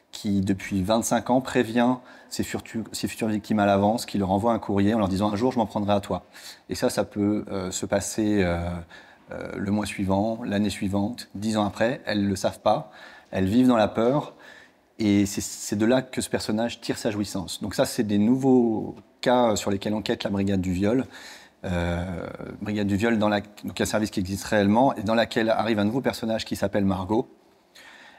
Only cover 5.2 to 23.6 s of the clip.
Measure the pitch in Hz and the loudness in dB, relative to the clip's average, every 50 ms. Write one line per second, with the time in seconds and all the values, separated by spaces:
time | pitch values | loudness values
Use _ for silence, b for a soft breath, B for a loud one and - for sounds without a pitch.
5.2 | 104 107 104 98 117 131 - 120 110 104 - 110 104 98 104 101 98 - 95 90 | 0 0 0 0 0 0 0 0 -2 -2 -2 -2 0 0 0 0 0 -2 -6 -6
6.2 | - B B B B B B B B B - - - 123 - - 104 - - 104 | -8 B B B B B B B B B -6 -2 -2 -2 0 0 -2 -2 -2 0
7.2 | 101 101 107 104 - - 98 98 92 92 95 - - 98 104 101 95 - - - | 0 2 2 0 -2 -4 -6 -6 -6 -6 -6 -6 -4 -2 -2 -2 -2 -2 -2 0
8.2 | 110 107 104 101 92 87 87 85 85 87 87 85 85 B B B B B B B | 0 2 4 4 4 2 2 0 -2 -4 -6 -8 -10 B B B B B B B
9.2 | B - 87 87 87 87 - 92 98 101 104 107 104 101 - - 101 92 95 98 | B -14 -12 -12 -10 -10 -8 -6 -4 -2 -2 -2 -2 -4 -4 -4 -2 0 2 2
10.2 | 104 113 113 113 120 - 101 101 104 101 92 - 107 95 95 101 101 104 120 - | 0 0 -2 -4 -4 -2 0 0 0 0 -2 -2 -4 -2 -2 -2 -2 -2 -4 -8
11.2 | - - - 101 101 113 107 110 104 101 95 - 110 117 135 - - - 104 104 | -12 -14 -10 -6 -4 -2 0 0 0 0 0 0 0 0 0 -2 -4 -4 -2 0
12.2 | 101 101 95 92 - 110 - - - 107 107 143 156 - B B B B B B | 0 0 0 0 -2 -4 -4 -2 0 2 2 2 0 -8 B B B B B B
13.2 | B B - 98 95 95 101 123 127 127 123 113 107 98 - 113 113 120 135 151 | B B -4 -2 0 2 4 4 6 6 6 6 4 4 2 2 2 2 2 2
14.2 | - - - B B B B B B B B B B _ _ - 113 104 101 101 | 0 -4 -10 B B B B B B B B B B _ _ 0 2 4 6 6
15.2 | 101 98 - 107 101 - - - - - 107 101 107 110 127 131 131 - - - | 4 2 0 -4 -6 -6 -8 -10 -8 -4 -2 2 4 4 4 4 2 -2 -4 -6
16.2 | - - - 101 - - 107 107 113 117 - - - - 131 - - 123 104 104 | -4 -2 -4 -4 -2 -2 -2 0 -2 -2 -4 -6 -6 -6 -6 -4 -2 -2 -2 -2
17.2 | 104 98 - 98 87 82 - - 110 104 95 - 135 127 - - 117 101 104 101 | -4 -4 -4 -6 -8 -8 -8 -8 -8 -4 -2 0 -2 0 0 -2 -2 0 2 4
18.2 | 104 110 127 135 135 135 127 127 120 117 110 104 104 - - - - _ _ _ | 4 4 4 4 4 6 6 6 6 4 2 -2 -4 -8 -10 -14 -18 _ _ _
19.2 | - 131 123 127 123 113 104 98 - 107 101 98 - 110 107 110 101 - - - | 0 2 4 4 4 2 2 0 0 -2 -2 -2 -2 -2 -4 -2 -2 -4 -4 -4
20.2 | - 113 101 98 98 98 101 95 87 95 90 90 101 104 120 135 120 - B B | -4 -4 -2 -2 0 0 0 0 0 0 -2 0 0 2 2 0 -2 -4 B B
21.2 | B B B B B B B _ - 95 90 87 85 85 87 87 87 95 90 85 | B B B B B B B _ -6 -4 -2 -2 -2 -2 -2 -4 -4 -6 -6 -8
22.2 | - - - - - - - - 104 104 104 107 104 98 101 98 110 117 117 107 | -8 -10 -10 -12 -12 -12 -12 -8 -6 -4 -2 -2 0 0 0 2 2 2 2 4
23.2 | 104 104 104 101 101 - - - | 2 2 2 0 -2 -4 -12 -12